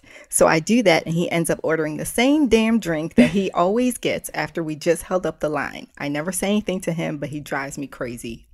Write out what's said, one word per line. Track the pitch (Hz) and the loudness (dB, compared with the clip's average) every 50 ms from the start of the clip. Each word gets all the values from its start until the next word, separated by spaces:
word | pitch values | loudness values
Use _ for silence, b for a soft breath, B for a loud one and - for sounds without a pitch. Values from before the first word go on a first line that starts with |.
| - B B B B B | -20 B B B B B
So | - - 175 165 | 0 4 4 4
I | 160 165 | 4 4
do | 160 - 220 247 233 | 2 2 2 4 4
that, | 180 160 - - | 4 4 4 2
and | - 165 | 0 -2
he | 170 175 - | -2 0 0
ends | - 170 165 165 | 0 0 0 0
up | 165 - - | -2 -2 -2
ordering | 147 160 160 156 151 151 147 | -2 0 0 -2 -2 -4 -6
the | 151 | -8
same | - - - 240 269 285 311 302 214 | -4 0 2 4 4 4 4 4 4
damn | 226 226 220 226 226 226 | 4 4 4 4 2 2
drink | - 170 165 151 156 165 - | 0 0 -2 -2 -4 0 4
that | - 247 156 | 4 4 6
he | 160 196 196 175 | 4 0 0 0
always | - - 175 185 208 240 254 254 240 - | 0 2 2 2 2 2 2 0 0 -2
gets | - 147 104 170 - - - | -2 -2 -2 -2 -6 -8 -6
after | 151 156 147 - 175 165 | -6 -6 -4 -4 -6 -6
we | 156 156 147 | -4 -6 -2
just | - 175 165 165 - | 0 0 0 0 0
held | - 185 185 190 | -2 -2 -2 -2
up | 160 156 - | -2 -4 -2
the | - 151 | -4 -2
line. | 151 143 127 - - - - - _ - | -2 -2 -4 -6 -8 -12 -16 -16 _ -8
I | 143 143 | -6 -6
never | 143 147 156 185 | -4 -4 -4 -4
say | 185 - 196 190 | -4 -4 -2 0
anything | 208 208 208 - 185 185 | 0 0 0 -2 -4 -4
to | - 180 165 | -4 -4 -4
him, | 165 160 160 156 143 | -4 -4 -4 -6 -6
but | 147 139 | -8 -8
he | 135 151 | -8 -10
drives | 139 - 147 139 135 139 147 - | -8 -6 -6 -6 -6 -6 -8 -10
me | 139 135 | -10 -10
crazy | - - 139 120 120 117 - 120 113 - - _ | -10 -8 -8 -8 -8 -10 -10 -12 -12 -14 -16 _